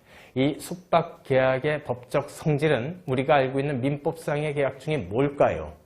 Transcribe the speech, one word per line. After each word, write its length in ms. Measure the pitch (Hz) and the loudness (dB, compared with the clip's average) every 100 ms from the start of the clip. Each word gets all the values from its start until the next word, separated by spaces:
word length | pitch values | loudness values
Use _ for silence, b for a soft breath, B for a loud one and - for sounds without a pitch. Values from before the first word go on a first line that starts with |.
| B B B 127 | B B B 0
이 220 | 139 143 | 0 0
숙박계약의 1200 | - 180 - 170 - - - 131 131 131 151 151 | -8 -12 0 2 2 -8 0 4 4 2 0 -2
법적 460 | - 147 - 147 123 | -4 -6 -2 -2 -2
성질은 760 | - 165 143 156 131 131 180 - | -4 0 2 2 2 0 -8 -4
우리가 300 | 131 135 147 | -2 4 4
알고 240 | 131 135 | 4 0
있는 220 | 143 135 | -2 -2
민법상의 760 | 135 147 165 - - 147 151 143 | -2 -2 -4 -4 -4 -4 -2 -2
계약 240 | 135 - | -2 -4
중에 180 | - 151 | -4 -4
뭘까요? 760 | 87 110 143 139 127 80 76 - | -2 0 0 2 2 2 -6 -14